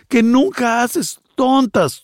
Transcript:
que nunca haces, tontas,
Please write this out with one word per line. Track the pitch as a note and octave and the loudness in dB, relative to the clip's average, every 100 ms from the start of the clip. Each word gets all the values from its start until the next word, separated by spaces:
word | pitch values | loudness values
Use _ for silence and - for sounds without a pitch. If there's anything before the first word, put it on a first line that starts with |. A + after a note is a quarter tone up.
| - | -4
que | A#3 | 0
nunca | A3+ B3 F#4+ - A#3+ A#3 | 2 2 2 0 -2 0
haces, | A#3+ F4 G#3+ - _ - | -2 -4 -6 -10 _ -4
tontas, | B3+ C4+ B3+ - D#3 - | 0 2 0 0 -2 -4